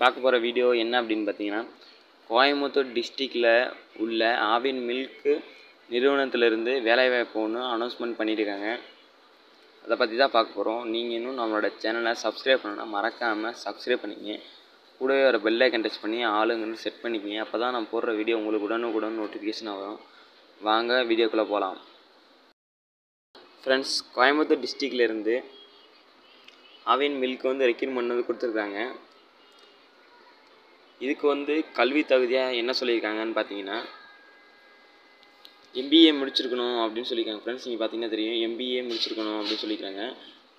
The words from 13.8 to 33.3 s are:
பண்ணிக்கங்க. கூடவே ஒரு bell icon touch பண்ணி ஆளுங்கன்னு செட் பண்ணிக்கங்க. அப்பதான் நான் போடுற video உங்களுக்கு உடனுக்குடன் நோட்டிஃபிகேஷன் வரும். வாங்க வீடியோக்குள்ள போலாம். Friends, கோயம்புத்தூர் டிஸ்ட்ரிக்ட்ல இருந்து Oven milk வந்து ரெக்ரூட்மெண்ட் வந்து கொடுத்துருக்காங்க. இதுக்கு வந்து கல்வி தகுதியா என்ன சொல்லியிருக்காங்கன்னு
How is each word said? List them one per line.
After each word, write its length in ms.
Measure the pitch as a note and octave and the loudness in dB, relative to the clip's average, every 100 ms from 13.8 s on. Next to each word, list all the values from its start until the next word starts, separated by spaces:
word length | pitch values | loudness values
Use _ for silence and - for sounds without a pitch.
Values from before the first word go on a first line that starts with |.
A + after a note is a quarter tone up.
| - B2 | -2 -2
பண்ணிக்கங்க. 320 | G#2 G#2 G2+ G#2 - - - - _ - | -4 -12 -10 -12 -14 -20 -20 -20 _ -4
கூடவே 260 | C3 C3+ C3+ | 0 4 6
ஒரு 100 | A2+ A2 | 4 4
bell 180 | A#2 B2+ | 4 4
icon 180 | A#2 G#2 | 2 -2
touch 160 | - | -4
பண்ணி 160 | G#2+ A#2 A#2 G#2 | -4 -2 0 2
ஆளுங்கன்னு 420 | A2 A2+ A2 A2+ | 2 0 -4 -8
செட் 180 | G#2 - | -8 -8
பண்ணிக்கங்க. 400 | A#2+ A2+ G2+ G#2+ A2 | -6 -6 -4 -6 -4
அப்பதான் 300 | A2 B2 B2 | -2 -2 -2
நான் 120 | G#2+ | -4
போடுற 220 | A2+ A#2+ G#2+ | -4 -2 0
video 180 | A2 A2+ | 0 0
உங்களுக்கு 280 | G#2+ G#2+ G#2 | 0 -2 0
உடனுக்குடன் 520 | A2+ A#2 A2 G#2+ A2+ | -2 -2 -2 -2 -4
நோட்டிஃபிகேஷன் 480 | G#2 G#2 G#2 - A2 G2 | -6 -6 -6 -6 -8 -8
வரும். 200 | G2 A2+ - - - _ - - G#2+ | -10 -12 -16 -20 -20 _ -20 -6 0
வாங்க 320 | A2 A#2+ B2+ A#2+ | 2 2 2 2
வீடியோக்குள்ள 340 | A2+ A2+ A2 G2 | 2 4 2 2
போலாம். 240 | G2+ F#2+ - - - _ _ _ _ _ _ _ _ _ _ _ _ _ - - - | 0 0 -4 -16 -20 _ _ _ _ _ _ _ _ _ _ _ _ _ -20 -20 -8
Friends, 300 | C3 C3 C3+ - - A#2 | -2 0 0 -6 -4 4
கோயம்புத்தூர் 480 | C3 D3 D3+ D3+ | 6 6 4 2
டிஸ்ட்ரிக்ட்ல 420 | B2 - C#3 B2 A2+ | -2 -6 -2 2 2
இருந்து 260 | A2 G#2+ B2 - - - - - - _ _ - - - - - - A2 | 0 -2 -2 -4 -18 -20 -20 -20 -20 _ _ -20 -20 -20 -20 -20 -4 2
Oven 240 | B2+ C#3+ C#3 | 2 2 0
milk 240 | B2+ B2+ C3 | -2 0 -2
வந்து 200 | C3+ B2+ | 2 2
ரெக்ரூட்மெண்ட் 440 | A#2 C3+ B2+ A#2+ | 2 -2 -2 -2
வந்து 120 | A#2+ B2 | -2 -2
கொடுத்துருக்காங்க. 540 | A#2 B2 A2 G2+ G2+ B2 - - - _ _ - - - - _ _ _ - - - - - - - - - | -2 -2 -2 -2 -4 -6 -10 -20 -20 _ _ -20 -20 -20 -20 _ _ _ -20 -20 -20 -20 -20 -20 -20 -20 -8
இதுக்கு 200 | B2+ D3 D3 | -6 0 0
வந்து 220 | C#3+ C#3+ D#3 - - | 0 0 -2 -2 2
கல்வி 240 | B2 D3 D3 | 2 2 4
தகுதியா 320 | C3 B2 C3 B2+ B2 | 4 4 2 0 0
என்ன 140 | A#2+ C3+ | -2 -2
சொல்லியிருக்காங்கன்னு 540 | B2+ A2+ G#2+ G#2+ A2+ | 0 0 0 -2 -2